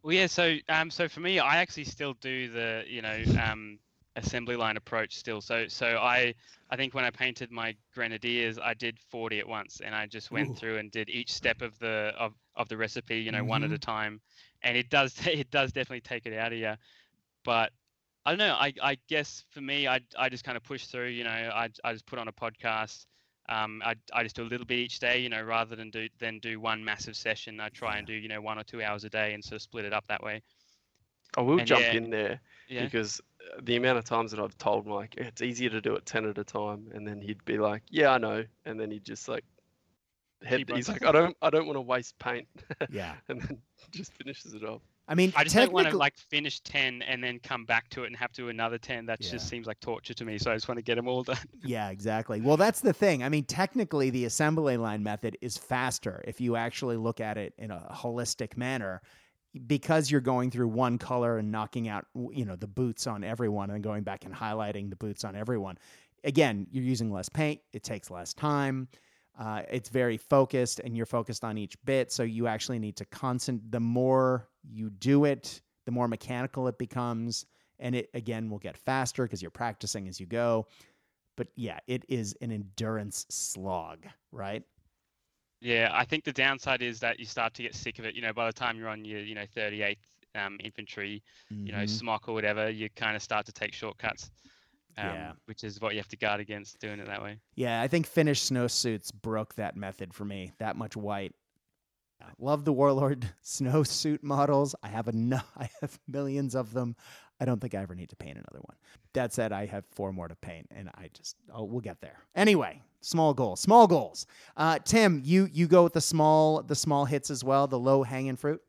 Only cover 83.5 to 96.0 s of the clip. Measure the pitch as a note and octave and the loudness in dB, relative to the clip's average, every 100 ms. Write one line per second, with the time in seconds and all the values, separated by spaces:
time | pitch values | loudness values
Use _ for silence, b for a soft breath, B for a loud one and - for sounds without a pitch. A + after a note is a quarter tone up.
83.5 | - F#2+ F2+ E2 D#2+ - - _ A#2+ G2 | -6 -4 -4 -4 -12 -20 -20 _ -10 -6
84.5 | A2 - _ _ _ _ _ _ _ _ | -6 -10 _ _ _ _ _ _ _ _
85.5 | _ A#2+ A#2 A2+ D#2+ D#3 D#3 D#3 C3+ C3+ | _ 2 4 4 4 2 0 -2 2 2
86.5 | C3+ - B2+ B2 A2+ A#2+ - A2 - A2+ | 2 0 0 0 -2 -4 -4 -6 -2 -2
87.5 | - A#2 - B2 A2+ A2 A2+ A#2 A2 A#2 | -4 -10 -8 -10 -8 -8 -6 -6 -2 -2
88.5 | A2 B2 A2+ A2+ G#2+ G#2+ G#2+ G#2 G#2+ G#2 | 0 -4 -4 -6 -8 -8 -10 -8 -10 -10
89.5 | A#2 G#2+ G#2 G2+ G2+ _ _ _ G#2+ G2 | -4 -4 -2 -2 -2 _ _ _ -8 -6
90.5 | G2+ G#2+ - G#2 - G2+ G#2 b b b | -8 -12 -12 -14 -8 -8 -10 b b b
91.5 | G#2 G2+ G#2 G#2 A2 A#2 G#2+ - A2 G#2 | -10 -8 -4 -2 -4 -2 -2 -2 -2 0
92.5 | G#2 A2 A2 G#2+ - A2+ G#2+ - G#2+ G#2 | 0 -2 -2 -8 -4 -2 -2 -2 -4 -4
93.5 | - G#2 - A2 - A2+ - - b b | -8 -8 -6 -10 -6 -8 -8 -14 b b
94.5 | b b b _ - G2 E2 D#2+ D#2 - | b b b _ -8 -6 -6 -10 -14 -16
95.5 | A2 A2 G2+ A2 G#2 | -12 -12 -4 -4 -4